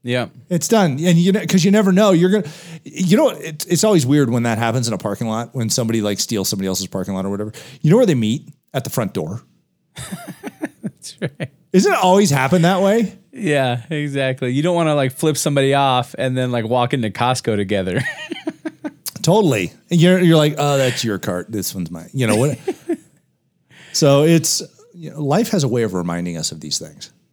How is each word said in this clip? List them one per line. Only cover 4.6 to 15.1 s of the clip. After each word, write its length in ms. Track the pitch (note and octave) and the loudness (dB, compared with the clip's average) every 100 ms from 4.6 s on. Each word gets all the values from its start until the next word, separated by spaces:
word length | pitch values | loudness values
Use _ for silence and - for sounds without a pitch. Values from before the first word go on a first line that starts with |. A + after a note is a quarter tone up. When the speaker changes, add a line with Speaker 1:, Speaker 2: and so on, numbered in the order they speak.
| A#2 B2+ A#2+ | 0 0 -2
Speaker 2:
in 60 | |
a 40 | G2 | -4
parking 280 | G#2+ G2 A#2 | -6 -6 -4
lot, 260 | A2 A#2+ | -4 -6
when 140 | C3+ A2 | -6 -4
somebody, 320 | A2+ A2+ A2+ | -2 0 0
like, 180 | G#2 G2 | 0 -2
steals 280 | - A2 F#2 | -4 -2 -2
somebody 180 | G2+ F#2+ | -4 -4
else's 180 | F#2 F#2 | -4 -6
parking 260 | G2 F#2 | -6 -6
lot 120 | F#2+ G2 | -6 -6
or 40 | |
whatever. 220 | G2+ G#2+ - - - | -6 -8 -10 -20 -2
You 80 | D3+ | 2
know 60 | G#3+ | 4
where 80 | A#3 | 4
they 80 | |
meet? 340 | C3+ G#2+ C3+ - - _ | 2 0 -2 -8 -20 _
At 120 | C#3 | -8
the 60 | - | -6
front 220 | - G2 | -6 -4
door. 300 | - D#2+ G#2+ _ _ _ _ _ - | -6 -8 -10 _ _ _ _ _ -18
Speaker 1:
<laughs> 0 | - - F5 - - _ D4+ _ | -14 -14 -16 -16 -16 _ -14 _
That's 380 | A3+ _ - - | -14 _ -20 -10
right. 300 | E3+ _ C#3 _ _ | -10 _ -14 _ _
Speaker 2:
Isn't 200 | F#3 F#4 | 2 4
it 60 | D#4+ | 2
always 320 | F#3 G3 G3+ | 4 4 4
happen 320 | C#3 C3+ F3+ | 2 2 2
that 180 | E3+ F#3+ | 2 2
way? 360 | G3 A3 G3+ - _ | 2 2 -2 -6 _
Speaker 1:
Yeah, 500 | B3 F#3+ C#3+ C3 A#2+ A2+ | -8 -2 0 0 -2 -6
exactly. 640 | D#3 D3 C#3 C3 B2+ B2+ | -6 -4 -2 -4 -2 -4
You 100 | C3 | -2
don't 120 | E3+ | 0
wanna, 200 | E3+ D#3+ | 0 0
like, 180 | D3 C3 | 0 0